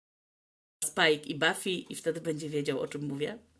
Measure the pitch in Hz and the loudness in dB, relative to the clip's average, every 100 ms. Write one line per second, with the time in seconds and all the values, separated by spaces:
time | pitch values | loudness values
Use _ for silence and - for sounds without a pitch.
0 | _ _ _ _ _ _ _ _ - - | _ _ _ _ _ _ _ _ -6 4
1 | 165 151 151 156 160 190 208 180 - - | 4 4 2 2 2 2 0 -2 -4 -4
2 | 165 160 165 151 151 151 147 139 156 151 | -2 -2 -2 -4 -2 -2 0 -2 -2 -4
3 | 147 139 151 226 - _ | -4 -2 -4 -4 -14 _